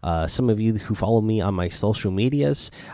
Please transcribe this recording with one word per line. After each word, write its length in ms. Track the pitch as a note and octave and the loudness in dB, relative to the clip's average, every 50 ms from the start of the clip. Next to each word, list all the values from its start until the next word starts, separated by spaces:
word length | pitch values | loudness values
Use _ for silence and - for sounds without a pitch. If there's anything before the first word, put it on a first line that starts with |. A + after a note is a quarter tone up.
Uh, 240 | - E2+ E2 D#2+ D#2+ | -4 -2 0 0 0
some 240 | D#2+ - - C3 A#2 | 0 0 2 2 2
of 100 | G#2+ G#2 | 2 2
you 140 | A2 A2+ A2 | 2 2 0
who 200 | G2+ - - G#2+ | 0 -2 -4 -4
follow 280 | - F#2+ G#2 A#2 A2+ | -2 0 2 2 2
me 180 | G#2+ A2 A2 G#2+ | 2 2 0 0
on 140 | F2+ G2+ G2 | 0 0 0
my 160 | F2+ F2+ E2+ | 0 -2 -4
social 400 | - - G#2 G#2 - - - G2 | -4 -2 0 0 0 0 -2 -2
medias, 600 | F#2 G2 A2+ C3 C#3+ C#3+ C#3+ C#3+ C#3+ - - - - - - - | 0 2 0 2 2 2 0 0 0 -2 -4 -6 -8 -14 -18 -18